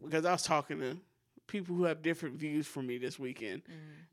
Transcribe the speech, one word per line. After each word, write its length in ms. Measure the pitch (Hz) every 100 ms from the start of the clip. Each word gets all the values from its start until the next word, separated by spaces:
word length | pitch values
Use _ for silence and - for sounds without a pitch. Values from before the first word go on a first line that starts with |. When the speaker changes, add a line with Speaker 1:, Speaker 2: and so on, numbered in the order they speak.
Speaker 1:
because 220 | 147 160
I 80 | 170
was 120 | 175
talking 340 | - 156 135 139
to 160 | 131 170 - _ _ - -
people 300 | 202 180 175
who 80 |
have 160 | 175 160
different 360 | 160 165 156 139
views 300 | 151 151 143
from 200 | 139 127
me 100 | 123
this 220 | 123 -
weekend, 460 | 131 127 110 95
Speaker 2:
Mm. 400 | - 160 156 151 165